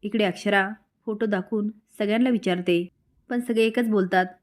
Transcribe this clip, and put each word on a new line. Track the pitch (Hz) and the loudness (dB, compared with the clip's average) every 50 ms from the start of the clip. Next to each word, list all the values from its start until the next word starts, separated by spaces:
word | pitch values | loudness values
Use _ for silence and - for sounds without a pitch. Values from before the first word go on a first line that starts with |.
| - | -8
इकडे | 208 202 226 208 | -4 0 0 0
अक्षरा | 185 175 - - 208 202 196 190 196 214 - _ _ _ _ _ | 0 0 -2 -2 2 2 2 2 0 -4 -12 _ _ _ _ _
फोटो | - 214 208 226 | -8 -4 -4 -2
दाखवून | 214 208 185 185 - 226 214 208 214 220 - _ _ _ - | -2 -2 -2 -2 -4 -4 -2 -2 -4 -6 -10 _ _ _ -6
सगळ्यांना | 214 202 214 233 247 254 | -2 0 2 2 2 2
विचारते, | 247 214 - 185 175 180 175 185 175 170 175 180 _ _ _ _ _ _ _ _ | 2 0 0 0 -2 0 0 0 0 0 0 -4 _ _ _ _ _ _ _ _
पण | 240 240 | -6 -6
सगळे | 240 247 233 220 226 | -4 -2 0 2 2
एकच | 226 226 247 240 226 | 2 2 0 0 2
बोलतात | 214 202 190 180 190 185 185 185 - _ | 2 2 2 2 2 0 0 0 -6 _